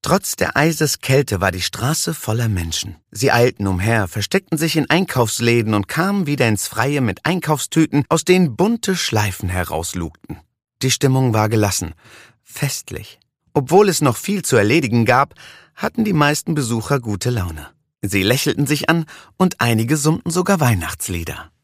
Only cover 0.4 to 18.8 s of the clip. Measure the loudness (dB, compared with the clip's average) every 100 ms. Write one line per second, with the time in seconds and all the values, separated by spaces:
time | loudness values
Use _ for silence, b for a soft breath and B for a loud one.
0.4 | -2 2 0 2 -2 -2 0 2 2 0
1.4 | 0 -2 -6 -4 -4 -2 -4 -6 -4 -2
2.4 | 0 -2 -4 -6 -8 -12 _ -2 2 4
3.4 | 4 2 -2 0 0 0 -2 -6 -2 -2
4.4 | -2 -4 0 0 2 0 0 0 0 2
5.4 | 2 2 2 0 -2 -2 -2 0 -2 0
6.4 | 2 0 -2 -4 -2 0 -2 -2 -2 -2
7.4 | 0 -2 0 0 2 2 2 0 4 4
8.4 | 4 2 0 0 -2 -2 -2 -2 -2 -4
9.4 | -4 -4 -4 -4 -6 -6 -8 _ _ -18
10.4 | _ _ _ _ -4 0 2 2 2 2
11.4 | 2 2 0 -2 -6 -12 B B B B
12.4 | _ -6 -6 -6 -10 -14 -14 -20 _ _
13.4 | _ -4 4 6 6 4 0 0 -4 -4
14.4 | 2 2 4 2 2 2 4 4 2 -4
15.4 | B B B -8 -6 -2 0 2 2 0
16.4 | -2 -4 -2 -4 -2 -2 -2 -4 -2 -2
17.4 | -4 -6 -16 _ _ _ -2 0 2 2
18.4 | 0 0 0 0